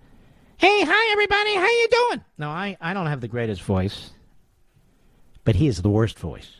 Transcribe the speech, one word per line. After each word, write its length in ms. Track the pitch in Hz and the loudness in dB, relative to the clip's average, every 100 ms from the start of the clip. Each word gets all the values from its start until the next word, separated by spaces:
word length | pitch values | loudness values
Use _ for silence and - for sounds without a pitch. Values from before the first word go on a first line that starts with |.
| - - - - - - | -20 -20 -20 -20 -20 0
Hey, 260 | 359 415 311 | 2 4 2
hi, 260 | 403 453 | 2 2
everybody. 420 | 415 415 403 415 | 0 2 0 0
How 120 | 403 370 | 0 2
you 220 | 466 466 | 2 2
doing? 340 | 466 480 349 - - | 2 2 -2 -8 -12
No, 120 | 147 | -10
I, 260 | 156 202 190 | -6 -8 -8
I 140 | 165 | -6
don't 120 | 196 165 | -4 -4
have 140 | 147 | -4
the 80 | 117 | -6
greatest 340 | 120 117 98 | -4 -4 -4
voice. 480 | - 95 95 - - - _ - _ _ _ _ _ _ _ _ - - | 0 0 0 -4 -14 -20 _ -20 _ _ _ _ _ _ _ _ -20 -6
But 140 | - 98 | 0 2
he 100 | 151 | 2
is 160 | 95 | 2
the 80 | 92 | 2
worst 280 | 104 110 - | 2 0 -2
voice. 320 | 85 104 - | -10 -12 -16